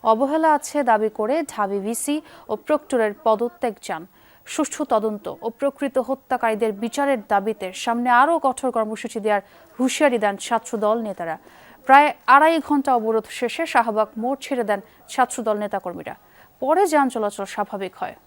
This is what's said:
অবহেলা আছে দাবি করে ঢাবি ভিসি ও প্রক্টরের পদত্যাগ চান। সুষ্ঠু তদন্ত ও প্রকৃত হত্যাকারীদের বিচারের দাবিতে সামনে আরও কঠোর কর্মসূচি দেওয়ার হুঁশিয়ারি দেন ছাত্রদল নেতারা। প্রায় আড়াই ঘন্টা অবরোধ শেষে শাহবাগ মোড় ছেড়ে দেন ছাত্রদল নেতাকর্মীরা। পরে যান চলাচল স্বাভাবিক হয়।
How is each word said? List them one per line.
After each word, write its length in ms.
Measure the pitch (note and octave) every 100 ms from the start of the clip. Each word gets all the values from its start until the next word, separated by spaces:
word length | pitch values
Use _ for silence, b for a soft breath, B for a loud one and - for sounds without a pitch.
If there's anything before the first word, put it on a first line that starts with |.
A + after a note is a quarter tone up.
অবহেলা 500 | A3+ A3 C4+ D#4 D#4+
আছে 300 | D4 - D4
দাবি 260 | B3 A3 G#3+
করে 340 | G#3+ G#3+ D4+
ঢাবি 360 | D4 - G3+ G3+
ভিসি 420 | G3 A#3 - D4+ D4+ B B
ও 60 | G#3+
প্রক্টরের 580 | - D4+ - B3+ G#3+ G#3
পদত্যাগ 500 | A3+ A3 A#3 A#3+ A#3+ G3+
চান। 240 | - E3 F3+ b b b -
সুষ্ঠু 400 | - D4+ - D4
তদন্ত 480 | A3 G#3+ G#3 F3+ C#3
ও 80 | A3+
প্রকৃত 480 | - C#4 C#4 C#4 C4+
হত্যাকারীদের 760 | B3 C4+ _ B3 A#3 A3 A3
বিচারের 460 | G3+ A#3 C#4+ C#4+ B3+ G3+
দাবিতে 440 | G3+ G3+ G#3+ F#3
সামনে 360 | F#3 - A#3 B3
আরও 300 | A#3+ C#4+ E4
কঠোর 280 | C#4 B3 C4
কর্মসূচি 480 | A#3 G#3+ A3 A#3 A3+
দেওয়ার 220 | G#3 G#3 - B B -
হুঁশিয়ারি 380 | B3+ - D4 A#3+
দেন 200 | G#3 G3
ছাত্রদল 640 | - A#3 - A3 G#3 A#3
নেতারা। 360 | G#3+ F#3 E3 D#3+ B B B B -
প্রায় 280 | C4+ D4 - -
আড়াই 320 | C4+ D#4+ E4
ঘন্টা 360 | - D4 C4+ B3
অবরোধ 300 | A3 A3 G#3+
শেষে 360 | - A#3+ - D#4+
শাহবাগ 420 | C4 A3+ G#3+ G#3+ A3+
মোড় 200 | A#3 C4+
ছেড়ে 220 | - B3+
দেন 160 | G#3+ G3+ - b -
ছাত্রদল 480 | - B3 - A3 G#3
নেতাকর্মীরা। 580 | G#3 G3 F#3 F3 - - b b b _
পরে 280 | C4 E4 G4
যান 220 | D4+ C4+
চলাচল 360 | A#3 G#3 - G3
স্বাভাবিক 500 | - G3+ G3+ F#3+ -
হয়। 200 | F#3 -